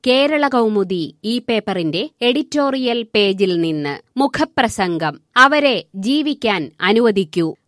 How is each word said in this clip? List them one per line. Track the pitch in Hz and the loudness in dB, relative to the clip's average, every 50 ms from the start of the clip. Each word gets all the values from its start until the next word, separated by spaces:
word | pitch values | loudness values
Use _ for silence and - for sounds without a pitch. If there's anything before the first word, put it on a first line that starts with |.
കേരള | - 254 247 262 277 285 311 294 294 | 2 2 2 2 2 2 2 0 0
കൗമുദി | 277 262 247 233 220 214 202 196 180 190 175 160 - - _ - | 0 2 0 0 2 0 0 -2 -2 -2 -4 -4 -6 -10 _ -6
ഈ | 214 233 247 | -4 -4 -4
പേപ്പറിന്റെ | - - 233 214 208 - 190 185 170 160 151 170 226 311 _ _ | -4 -2 -4 -2 -2 -4 -4 -2 -2 -2 -2 -4 -6 -6 _ _
എഡിറ്റോറിയൽ | 240 240 254 285 311 - - 294 277 277 262 269 254 247 233 240 233 | -2 0 0 0 -4 -2 -2 -2 -2 0 -2 -2 -2 -2 -2 -4 -6
പേജിൽ | 220 - 214 202 196 196 190 202 190 180 170 | _ 0 0 2 2 2 2 0 0 2 0
നിന്ന്. | 170 165 156 151 147 143 143 - _ _ _ | 0 -2 -2 -4 -4 -6 -6 -8 _ _ _
മുഖപ്രസംഗം. | 247 269 277 - - 311 - _ - 254 220 - - 196 180 175 165 165 156 147 - _ _ _ | -2 -2 -2 0 -2 -4 -2 _ 0 0 0 0 -2 -2 -2 -2 -2 -2 -4 -6 -6 _ _ _
അവരെ | 247 254 277 294 302 285 277 247 180 - _ - | 4 6 6 6 4 2 2 0 0 -6 _ -14
ജീവിക്കാൻ | 196 190 226 269 302 302 302 285 - - 220 202 180 151 - _ _ | -8 -2 -2 0 0 0 -2 -4 -2 -2 -2 -2 -2 -4 -8 _ _
അനുവദിക്കൂ. | 180 185 208 226 240 233 208 196 190 151 - 175 165 160 - _ _ | 0 2 4 4 4 4 2 2 -2 -2 -2 -2 -2 -2 -4 _ _